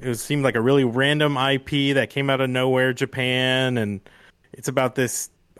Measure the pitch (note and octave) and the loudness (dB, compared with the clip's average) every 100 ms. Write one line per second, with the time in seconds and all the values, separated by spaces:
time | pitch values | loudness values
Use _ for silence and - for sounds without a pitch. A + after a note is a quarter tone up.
0 | B2 A2+ - D3 C3+ A#2 A#2+ C#3 B2+ A#2+ | -6 -6 -4 0 0 2 2 4 2 2
1 | C#3 D3+ D3+ C3+ C3+ C3+ - D3 C#3 C3+ | 2 2 2 2 0 -2 -2 -2 2 2
2 | A2+ C#3 C#3 C3+ C3 B2+ C3 B2+ B2+ B2+ | 0 -2 0 0 0 0 2 2 2 0
3 | C3 - B2+ B2+ B2+ C3 C3 B2 G#2 G2 | -4 -2 -2 0 0 0 0 0 -2 -6
4 | - - - _ _ - C#3 C3 B2+ C3+ | -12 -20 -20 _ _ -10 -4 -2 0 0
5 | B2 - - _ _ | -2 -4 -10 _ _